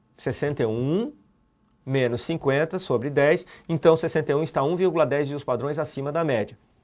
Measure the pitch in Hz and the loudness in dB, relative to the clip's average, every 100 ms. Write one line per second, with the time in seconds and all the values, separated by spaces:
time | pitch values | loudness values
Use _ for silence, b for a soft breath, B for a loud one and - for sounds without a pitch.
0 | _ - - 120 147 143 117 113 131 175 | _ -10 -6 -4 -4 -2 -2 0 0 0
1 | 247 - _ _ _ _ _ _ - 139 | -2 -8 _ _ _ _ _ _ -4 0
2 | 123 120 - 165 139 139 160 185 - 123 | 0 -2 -4 -2 0 2 0 -4 -2 -2
3 | 127 143 143 175 - B - 165 175 160 | 0 2 4 2 -2 B -6 4 6 6
4 | 165 160 156 143 156 147 139 175 185 165 | 2 0 0 0 0 0 0 2 0 2
5 | 143 143 143 143 - 123 135 151 151 - | 2 2 -2 -4 -4 -4 -2 -4 -6 -6
6 | 139 147 160 120 107 - _ _ | -4 -2 0 0 -2 -8 _ _